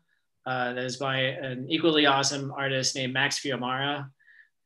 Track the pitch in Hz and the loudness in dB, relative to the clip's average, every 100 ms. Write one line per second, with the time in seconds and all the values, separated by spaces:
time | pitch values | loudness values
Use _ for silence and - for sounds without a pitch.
0 | _ _ _ _ 131 127 123 127 127 123 | _ _ _ _ -6 -2 -2 -4 -6 -4
1 | 135 131 131 135 135 123 135 160 165 151 | -2 0 -2 -2 -6 -8 -2 2 4 6
2 | 147 139 135 143 135 139 135 131 127 139 | 6 6 2 -2 -6 -4 -2 0 0 -2
3 | 127 131 139 - 143 120 127 131 143 143 | -2 0 0 0 -4 -2 -2 -2 -2 -4
4 | 135 - _ - _ _ | -8 -16 _ -20 _ _